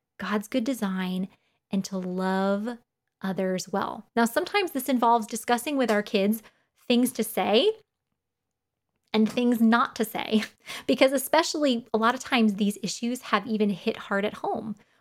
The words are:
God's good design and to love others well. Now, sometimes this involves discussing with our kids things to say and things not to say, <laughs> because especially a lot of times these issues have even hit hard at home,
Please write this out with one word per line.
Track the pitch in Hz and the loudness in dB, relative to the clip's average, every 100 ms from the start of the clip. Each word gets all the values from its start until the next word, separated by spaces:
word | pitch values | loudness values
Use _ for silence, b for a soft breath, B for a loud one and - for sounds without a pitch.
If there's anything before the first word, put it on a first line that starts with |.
| _ - | _ -10
God's | 190 208 - | -4 -4 -2
good | 262 | -4
design | 240 247 196 185 185 185 190 b b b - | -2 -4 -4 -2 -2 -4 -6 b b b -6
and | 196 - | -4 -4
to | 190 | -6
love | 180 185 185 190 196 202 226 233 _ _ _ - | -6 -4 -2 0 0 0 -4 -10 _ _ _ -10
others | 190 190 185 185 - | -6 -2 -2 -2 -4
well. | 196 - - - | -4 -4 -8 -6
Now, | 233 233 | 0 2
sometimes | - 359 403 349 | 2 0 0 0
this | 262 262 | -4 -2
involves | 247 240 233 214 | 2 4 4 0
discussing | 226 - 240 311 277 | -8 -2 -2 0 0
with | 233 | 2
our | 208 | 0
kids | 208 202 202 226 b b b _ - | 0 0 2 0 b b b _ 0
things | 240 247 | 2 2
to | - | 0
say | 220 202 190 220 403 440 _ _ _ _ _ _ _ _ _ _ _ _ - | -2 0 4 4 4 0 _ _ _ _ _ _ _ _ _ _ _ _ -2
and | 214 214 | 2 2
things | 254 240 226 | 2 2 4
not | 226 240 - - | 4 4 0 -2
to | |
say, | 220 - - 214 - _ | -4 -4 -2 -2 -2 _
<laughs> | - - - | -16 -10 -2
because | 262 269 | 4 4
especially | 277 - 311 339 320 294 233 - | 4 2 2 2 0 0 0 -2
a | 220 | 0
lot | 226 | 0
of | 262 | 0
times | - 254 220 | 0 2 2
these | 196 202 - | 2 -2 -2
issues | 180 - 240 254 | -8 -6 -6 -6
have | - 208 214 | -2 -2 0
even | 214 208 | 0 0
hit | 180 226 - | 0 -4 -6
hard | - 196 | -4 -2
at | 208 | -2
home, | - - 370 220 - b b | -4 -6 -6 -6 -12 b b